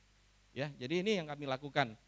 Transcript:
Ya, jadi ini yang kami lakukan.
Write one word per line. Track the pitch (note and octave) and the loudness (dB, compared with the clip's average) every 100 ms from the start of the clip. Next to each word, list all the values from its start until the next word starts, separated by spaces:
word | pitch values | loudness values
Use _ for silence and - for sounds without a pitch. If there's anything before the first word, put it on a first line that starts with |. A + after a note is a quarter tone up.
| - _ _ _ _ | -20 _ _ _ _
Ya, | - D3 C3+ | -6 -6 -4
jadi | B2+ F3 | 0 2
ini | G3+ G3+ | 2 2
yang | D3+ | 0
kami | D3 C#3+ | -4 -2
lakukan. | C3 C#3+ D3 A#2+ G#2+ | -2 2 2 2 -2